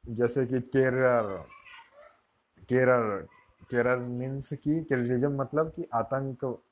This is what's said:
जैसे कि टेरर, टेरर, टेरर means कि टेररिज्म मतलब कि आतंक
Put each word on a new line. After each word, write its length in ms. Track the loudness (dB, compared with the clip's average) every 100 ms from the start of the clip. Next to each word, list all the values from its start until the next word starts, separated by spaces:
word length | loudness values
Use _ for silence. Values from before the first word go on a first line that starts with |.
| -8
जैसे 360 | -2 0 0
कि 140 | 0 -2
टेरर, 840 | 0 2 2 4 4 2 0 -6 -12 -20 -20 -20 -20 -20 -20 _ _ _ _ _ 0
टेरर, 580 | 4 6 4 2 -4 -8 _ _ _ -4
टेरर 260 | 0 2 0
means 560 | -2 -6 -6 -8 -10
कि 280 | -6 -2 -2
टेररिज्म 600 | 0 -2 0 0 0 -2
मतलब 300 | -2 -2 -2
कि 180 | -6 -4
आतंक 680 | -2 -2 -4 -4 -6 -6 -6 _